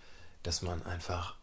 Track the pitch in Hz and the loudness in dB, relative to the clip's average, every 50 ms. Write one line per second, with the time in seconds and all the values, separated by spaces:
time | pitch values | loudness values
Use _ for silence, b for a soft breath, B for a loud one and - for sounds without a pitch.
0 | b b b b b b b b - 87 82 - 95 87 87 85 - 90 87 85 | b b b b b b b b 2 2 4 4 4 2 2 2 0 0 -2 0
1 | - - 90 87 85 - - - | 0 2 2 2 0 0 -4 -8